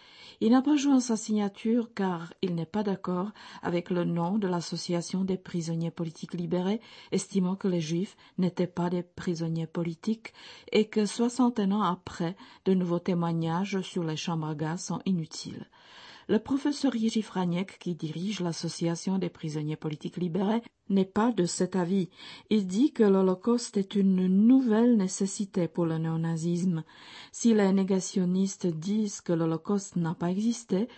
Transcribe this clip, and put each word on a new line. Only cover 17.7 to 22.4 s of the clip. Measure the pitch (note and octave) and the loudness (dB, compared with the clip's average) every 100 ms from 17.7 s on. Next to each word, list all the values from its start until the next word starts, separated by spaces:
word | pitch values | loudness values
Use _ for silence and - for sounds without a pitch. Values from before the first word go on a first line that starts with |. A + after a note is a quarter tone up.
| - | -8
qui | F3 | -8
dirige | E3 D#3 D#3+ G3 G3 | -6 -6 -6 -6 -4
l'association | F3 E3 E3+ - E3+ E3 - F#3+ | -4 -4 -6 -4 -4 -2 -2 -2
des | E3+ | -4
prisonniers | - D#3+ D3+ D3+ D#3 | -6 -8 -4 -4 -4
politiques | D#3+ D3+ E3+ - | -6 -6 -8 -4
libérés, | F3 E3+ F#3+ A3+ - _ - | -4 0 0 -2 -4 _ 0
n'est | G3 F#3+ | 2 2
pas | G#3 A#3 | 2 2
de | G#3 F3 | 2 0
cet | - F3+ | 0 -2
avis. | F#3 F3 G3 E3+ - - - | 0 0 0 -2 -8 -20 -16